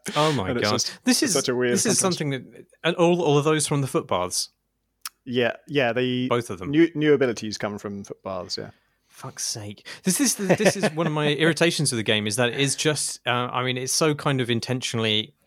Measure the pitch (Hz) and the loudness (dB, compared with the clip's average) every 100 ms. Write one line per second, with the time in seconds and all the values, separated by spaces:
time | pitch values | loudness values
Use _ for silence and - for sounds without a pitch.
0 | - 147 156 139 92 123 104 107 - - | -6 2 2 2 -2 0 0 0 -2 -4
1 | - 247 285 151 131 123 123 185 233 185 | 0 2 2 0 0 0 2 2 2 2
2 | 190 175 151 131 98 - - _ 160 175 | 0 0 -4 -6 -10 -20 -20 _ -4 2
3 | 170 175 151 147 147 156 147 147 135 165 | 4 4 4 4 4 2 2 0 0 -2
4 | - 95 90 - - _ _ _ _ _ | 0 -2 -2 -4 -6 _ _ _ _ _
5 | - _ - 123 117 - - 143 120 117 | -18 _ -4 0 0 -2 -4 0 2 2
6 | 127 123 127 120 113 92 127 147 165 151 | 0 0 0 0 -2 -8 0 4 4 4
7 | 151 143 131 107 110 101 104 101 104 101 | 4 4 4 0 -6 -6 -6 -6 -8 -10
8 | 98 - 95 92 92 - 107 - _ _ | -12 -12 -8 -8 -8 -10 -12 -18 _ _
9 | _ - 131 - - 117 104 104 - - | _ -18 -16 -10 -8 -8 -10 -14 -16 -6
10 | - 180 277 - 190 175 202 202 196 156 | -2 0 0 0 0 2 2 2 -2 0
11 | 165 151 151 147 160 147 170 165 143 117 | -2 0 0 2 0 2 0 2 0 0
12 | 107 107 107 104 120 123 139 135 156 147 | 0 0 0 0 0 2 -2 0 0 0
13 | - - - 120 123 123 127 127 127 - | -4 -6 -2 -2 -2 -2 -2 -4 -2 0
14 | 160 147 151 135 120 117 - 127 - 117 | 0 0 0 0 0 -2 -2 -4 -2 -2
15 | 110 107 107 _ | 0 0 -2 _